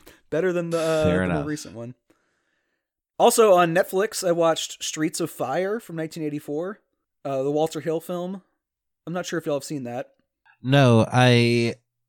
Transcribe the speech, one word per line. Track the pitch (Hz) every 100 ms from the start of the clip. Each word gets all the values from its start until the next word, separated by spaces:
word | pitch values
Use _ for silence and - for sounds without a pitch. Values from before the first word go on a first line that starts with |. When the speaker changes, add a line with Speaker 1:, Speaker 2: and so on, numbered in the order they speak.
| - - -
Speaker 1:
better | 151 185
than | 175 170
the, | 165
uh, | 160 160
Speaker 2:
Fair | 165
Speaker 1:
the | 175
more |
Speaker 2:
enough. | 180 165 147
Speaker 1:
recent | 147 - 110
one. | 120 - _ _ _ _ _ _ _ _ _ _ _ -
Also | 208 240 220
on | 175 170 165
Netflix, | 196 190 214 - 180
I |
watched | 170 165 160 - -
Streets | - 156 156 -
of | 165
Fire | - 127 147 190 220
from | - 165
nineteen | 160 170
eighty-four, | 151 147 - 147 180 208 _ _ _ _ 139
uh, | 135
the | 139
Walter | 151 160 160
Hill | 165 160
film. | - 180 180 190 _ _ _ _ _ _ -
I'm |
not | 175 175
sure | 170
if | 160
y'all | 143
have |
seen | - 151
that. | 120 120 - _ _ _ _ _
Speaker 2:
No, | 123 139 131 113 107
I, | 127 127 120 117 120 117 117 _ _